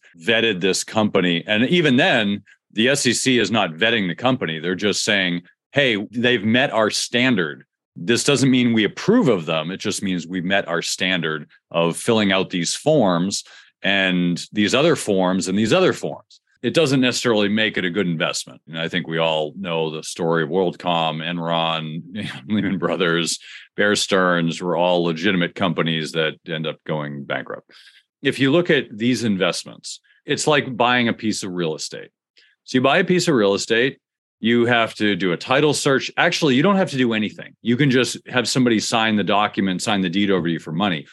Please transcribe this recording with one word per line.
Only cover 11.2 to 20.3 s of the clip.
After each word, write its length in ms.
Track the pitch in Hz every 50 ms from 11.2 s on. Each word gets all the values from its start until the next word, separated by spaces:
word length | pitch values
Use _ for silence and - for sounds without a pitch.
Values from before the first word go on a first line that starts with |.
| 82 80 78 78 76 - _ _ _ -
of 240 | - 85 85 85 82
filling 380 | - - - 117 110 107 95 95
out 160 | 95 92 85
these 260 | - 90 82 - -
forms 720 | - - 151 156 147 110 95 87 85 90 98 98 - - - - - - _ _ _ -
and 640 | 95 98 98 95 92 90 90 87 87 87 80 - -
these 220 | - 107 104 95 101
other 220 | 127 147 175 139
forms 520 | - - - 101 95 92 90 95 95 82
and 100 | 90 95
these 160 | 104 113 107 143
other 200 | 185 185 147 110
forms. 480 | - - 80 69 - - _ - - _ _ _ _
It 120 | - 123 -
doesn't 280 | 165 160 135 139 135
necessarily 480 | 127 123 113 - - 123 113 107 104 101
make 280 | 104 110 110 107 -
it 60 | - 92
a 60 | 90
good 180 | 85 104 98
investment. 540 | 87 85 78 87 76 - - - - - - _
And 120 | - 78 80
I 80 | 82
think 180 | 80 92 90 85
we 120 | - 80
all 360 | 80 80 80 80 78 78 76 67
know 320 | 95 95 87 82 82 80 78
the 120 | 78 78
story 420 | 78 - - - 90 82